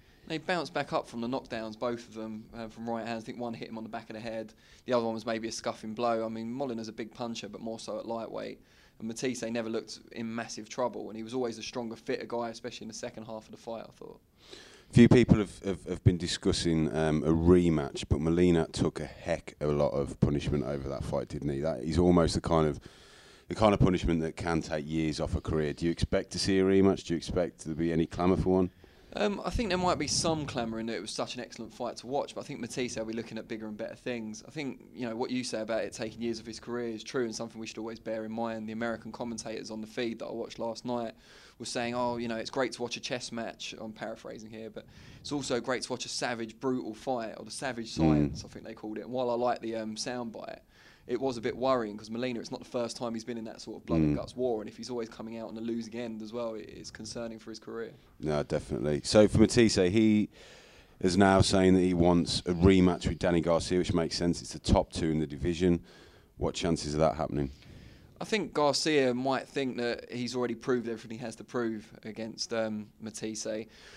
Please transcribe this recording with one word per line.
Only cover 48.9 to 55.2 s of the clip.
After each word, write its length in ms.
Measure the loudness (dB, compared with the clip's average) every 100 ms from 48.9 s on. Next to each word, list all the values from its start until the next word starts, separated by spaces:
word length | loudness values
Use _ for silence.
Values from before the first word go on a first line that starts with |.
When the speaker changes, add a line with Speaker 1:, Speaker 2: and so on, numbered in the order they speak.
| -8
Speaker 1:
it. 60 |
And 80 | -6
while 160 | -2 0
I 60 |
like 260 | 2 0 -2
the, 160 | -4 -6
um, 180 | -6
soundbite, 640 | -6 -6 -6 -6 -10 -12 -14 -18 -20 -20 -18 -6
it 120 | -2
was 160 | -2 -2
a 40 |
bit 160 | -4 0
worrying 400 | 2 2 0 -6
'cause 140 | -8
Molina, 280 | -6 -4 -4
it's 140 | -8
not 80 | -10
the 80 | -6
first 280 | -4 -4 -4
time 160 | -6
he's 120 | -4
been 120 | -6 -8
in 80 |
that 160 | -10 -12
sort 160 | -14 -12
of 80 |
blood 160 | 0 2
and 140 | 4
Speaker 2:
Mm. 60 | 2
Speaker 1:
guts 160 | -4 -4
war, 240 | -2 -2
and 60 | -4
if 60 | -10
he's 120 | -8
always 200 | -6 -6
coming 280 | -10